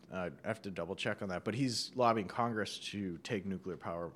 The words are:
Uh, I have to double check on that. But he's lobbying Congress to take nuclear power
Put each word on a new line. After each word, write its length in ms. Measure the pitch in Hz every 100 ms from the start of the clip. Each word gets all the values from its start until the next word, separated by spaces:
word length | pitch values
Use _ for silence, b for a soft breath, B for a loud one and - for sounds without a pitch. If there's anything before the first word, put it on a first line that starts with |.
| -
Uh, 160 | 92 87 67
I 40 | -
have 120 | 110
to 80 | 101
double 240 | 87 85
check 280 | 95 117 104
on 60 | 101
that. 140 | 87
But 100 | 113
he's 380 | 110 131 107 -
lobbying 340 | 123 117 113 92
Congress 500 | - 117 110 95 - -
to 280 | 101 95 80
take 240 | - 110 95
nuclear 300 | 90 92 78
power 320 | 107 85 85